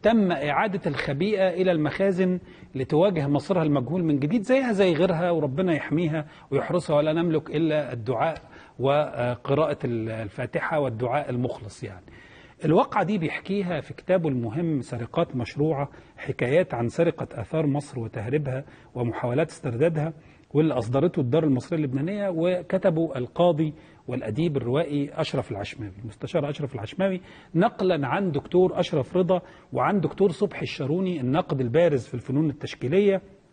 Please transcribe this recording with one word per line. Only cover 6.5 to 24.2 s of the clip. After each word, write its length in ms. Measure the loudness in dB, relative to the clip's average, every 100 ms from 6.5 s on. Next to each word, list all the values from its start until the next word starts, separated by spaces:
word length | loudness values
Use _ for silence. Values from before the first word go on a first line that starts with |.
ويحرسها، 440 | -2 0 -2 2 2
ولا 180 | 4
نملك 420 | 2 2 0 0 -2
إلا 380 | 0 0 -2
الدعاء 440 | -6 -4 0 0 -2 -12 -20 -20 -4
وقراءة 1000 | 2 2 2 -2 -4 -4 0 2 2 0 -4
الفاتحة 920 | -4 -4 -6 -10 -8 -6 -4 -2 -2
والدعاء 500 | -2 -2 -2 -2 -2
المخلص. 540 | -2 -2 -4 -12 -12
يعني 220 | -14 -14 -18 -20 -20 -20 -20 -6 2
الواقعة 380 | 4 4 0
دي 140 | 0 0
بيحكيها 640 | -2 -6 -4 -4 -2 -4
في 120 | -8
كتابه 360 | -14 0 2 2
المهم 520 | -2 -2 -2 0 -2
سرقات 540 | -4 -8 -4 -2 -2 -2
مشروعة، 540 | -6 -2 0 0 -4 -8 -20 -16
حكايات 560 | -10 -4 2 2 2
عن 140 | -2 -2
سرقة 400 | 2 0 0 -8 -10
آثار 260 | -6 -2 0
مصر 320 | 0 -4 -8
وتهريبها 680 | -8 -6 -2 -2 -2 -6 -10 -20 -16 -4
ومحاولات 540 | -4 -2 -2 0 -2
استردادها، 640 | -2 -6 0 0 2 -4 -6 -20 -20 _
واللي 200 | 2 2
أصدرته 460 | 2 0 2 2 2
الدار 240 | 2 2
المصرية 360 | 4 0 0 -2
اللبنانية، 500 | -2 -2 -4 -2 -2 0
وكتبه 840 | 0 0 -2 0 2 2 0 -2
القاضي 560 | -6 4 4 4 0 -2 -18 -20 -8
والأديب 500 | -6